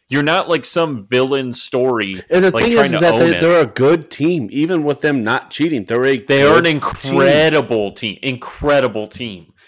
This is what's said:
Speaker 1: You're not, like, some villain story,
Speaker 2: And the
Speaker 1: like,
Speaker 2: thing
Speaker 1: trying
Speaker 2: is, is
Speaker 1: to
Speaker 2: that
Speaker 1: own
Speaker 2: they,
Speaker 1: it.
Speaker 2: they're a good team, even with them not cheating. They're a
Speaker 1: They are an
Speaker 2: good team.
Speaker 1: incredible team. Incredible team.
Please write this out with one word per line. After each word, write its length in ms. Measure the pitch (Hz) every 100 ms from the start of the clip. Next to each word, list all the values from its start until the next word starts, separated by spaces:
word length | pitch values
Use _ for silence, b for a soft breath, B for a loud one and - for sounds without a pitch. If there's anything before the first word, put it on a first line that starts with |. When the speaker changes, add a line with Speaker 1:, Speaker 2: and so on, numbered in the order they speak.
| _
Speaker 1:
You're 140 | 143
not, 260 | 147 185 165
like, 160 | 160 -
some 400 | 170 160 120 98
villain 480 | 127 131 139 127
story, 720 | 113 - 127 131 117 98 92 -
Speaker 2:
And 120 | 175
the 60 | 190
Speaker 1:
like, 140 | 190
Speaker 2:
thing 100 | 233
Speaker 1:
trying 120 | 233 202
Speaker 2:
is, 60 |
is 60 | 170
Speaker 1:
to 60 | 170
Speaker 2:
that 80 |
Speaker 1:
own 60 | 113
Speaker 2:
they, 180 | 170 170
Speaker 1:
it. 40 |
Speaker 2:
they're 200 | 165 175
a 60 | 131
good 420 | - 135 165 -
team, 400 | - 156 170 104
even 320 | 135 160 175
with 180 | 147 139
them 220 | 156 139
not 280 | 107 131 -
cheating. 340 | - 165 135 92
They're 180 | 117
a 140 | 135 127
Speaker 1:
They 240 | - 139
are 160 | 143 165
an 60 | 170 147
Speaker 2:
good 20 | - -
team. 140 | 135
Speaker 1:
incredible 800 | 135 139 147 160 156 113 113 101
team. 260 | - 110 92
Incredible 840 | 135 123 - - 147 143 123 107 107
team. 460 | - 117 90 80 b